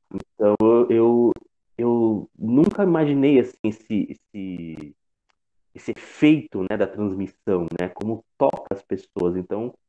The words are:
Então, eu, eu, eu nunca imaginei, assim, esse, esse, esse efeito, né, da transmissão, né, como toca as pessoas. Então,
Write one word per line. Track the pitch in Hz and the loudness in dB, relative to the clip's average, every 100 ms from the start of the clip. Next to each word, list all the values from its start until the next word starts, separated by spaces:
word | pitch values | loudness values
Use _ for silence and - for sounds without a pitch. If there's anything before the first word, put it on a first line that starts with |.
| _ | _
Então, | 95 - - 104 104 | -14 -12 0 2 4
eu, | 110 117 120 | 4 4 4
eu, | 113 117 120 120 - _ _ _ - | 4 4 4 2 0 _ _ _ -6
eu | 120 117 113 110 - - | -2 0 0 -2 -6 -8
nunca | 110 127 190 202 | 0 2 2 2
imaginei, | 196 160 147 139 139 135 | 0 2 0 2 4 4
assim, | 127 - | 2 -4
esse, | 110 107 - 104 - - _ 104 | -8 -8 -6 -4 -4 -8 _ -14
esse, | 95 87 82 80 73 _ _ _ _ _ _ _ _ | -12 -10 -12 -14 -16 _ _ _ _ _ _ _ _
esse | - - | -18 -12
efeito, | 113 - - 151 151 104 98 92 | -12 -12 0 4 4 0 -6 -4
né, | 104 | -2
da | 95 | -2
transmissão, | 104 104 95 95 _ - 92 82 85 | -2 -6 -4 -8 _ -2 -2 -2 -6
né, | 90 | -8
como | - 107 107 _ - | -6 -8 -8 _ -2
toca | 139 - - 98 | -2 -2 -10 -12
as | |
pessoas. | - 95 - - 87 90 | -8 -10 -10 -4 -4 -4
Então, | 90 101 123 - | -6 -8 -8 -12